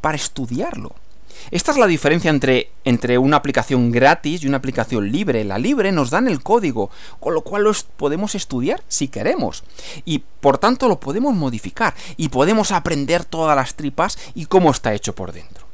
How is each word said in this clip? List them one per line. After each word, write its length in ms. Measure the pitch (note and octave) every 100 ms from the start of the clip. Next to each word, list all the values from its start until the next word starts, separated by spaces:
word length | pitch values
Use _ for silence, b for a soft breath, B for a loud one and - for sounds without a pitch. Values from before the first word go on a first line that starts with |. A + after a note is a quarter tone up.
para 160 | D#3 D3+
estudiarlo. 760 | - - B2 B2 - - G2 - - - B B B
Esta 200 | F3+ -
es 60 | C#4+
la 80 | G#3+
diferencia 460 | D#3+ C#3+ E3 E3
entre, 400 | D3+ C3 B2+ - - -
entre 340 | A#2+ B2 B2
una 180 | C3+ D3
aplicación 540 | C#3+ C3+ A2+ C3 A#2+
gratis 500 | A#2+ C3+ E3 D3 F3
y 60 | C#3
una 100 | C#3
aplicación 540 | C3 C3 A2 A#2+ G2+
libre. 320 | C#3 G3+ A#2
La 160 | G#2+ F#2+
libre 320 | F3 C#4 G3
nos 180 | F3+ B2+
dan 180 | D#3+ B3+
el 140 | D3+
código, 480 | - A#3 F#3 A2+ G2 B B B
con 160 | - D#3+
lo 60 |
cual 240 | C#3 G3+ G#3
lo 60 |
es-, 120 | G#3
podemos 500 | - - D3 D#3 G#3
estudiar 480 | G3+ - C3 C3 D3 -
si 220 | - C3+
queremos. 540 | A2+ A#2 F4 G#2 - - B B B -
Y 180 | D3+ - -
por 180 | C#3+ C3+
tanto 300 | G#3 B3 C4
lo 120 | F#3
podemos 360 | C3+ E3+ C#4 G#3
modificar 580 | C#3 A#2 F#2+ - A3 - B B
y 120 | D#3
podemos 420 | C3 D3+ A3 G3
aprender 540 | F#3 F3 D#3 C#3 E3+ -
todas 300 | D#3+ D#3 C#3+
las 200 | C3 -
tripas 420 | D3+ C3+ F#3 - B
y 140 | - D#3
cómo 240 | F#3+ E3+
está 240 | C3 A#2+ G#2
hecho 180 | -
por 200 | - F2+
dentro. 340 | F2+ D#2 - -